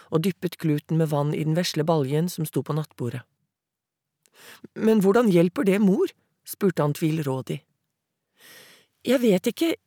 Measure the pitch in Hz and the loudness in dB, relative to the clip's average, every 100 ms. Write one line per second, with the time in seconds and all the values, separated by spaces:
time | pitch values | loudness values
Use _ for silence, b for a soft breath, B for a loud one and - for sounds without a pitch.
0 | B 160 190 - 175 - 160 147 - 160 | B -2 -2 -4 -8 -4 -2 -2 -2 -2
1 | 156 147 147 151 151 160 185 156 156 160 | 0 -2 -2 -4 -2 -2 -2 -2 0 0
2 | 131 151 175 - 156 143 131 151 151 - | 0 -2 -2 -4 -4 -4 -4 -6 -6 -8
3 | 120 123 - _ _ _ _ _ _ _ | -8 -8 -14 _ _ _ _ _ _ _
4 | _ _ _ B B B - - 214 220 | _ _ _ B B B -20 -2 2 4
5 | 190 220 233 175 170 - 202 196 202 233 | 4 4 4 4 4 2 0 2 2 2
6 | 370 - _ _ - - 196 170 147 143 | 0 -4 _ _ -18 -2 -2 0 -2 0
7 | 160 160 143 131 131 151 - _ _ _ | -2 -2 -4 -6 -6 -10 -12 _ _ _
8 | _ _ _ B B B B B B _ | _ _ _ B B B B B B _
9 | - 254 240 185 240 - 330 - | -2 2 4 2 0 -2 -4 -4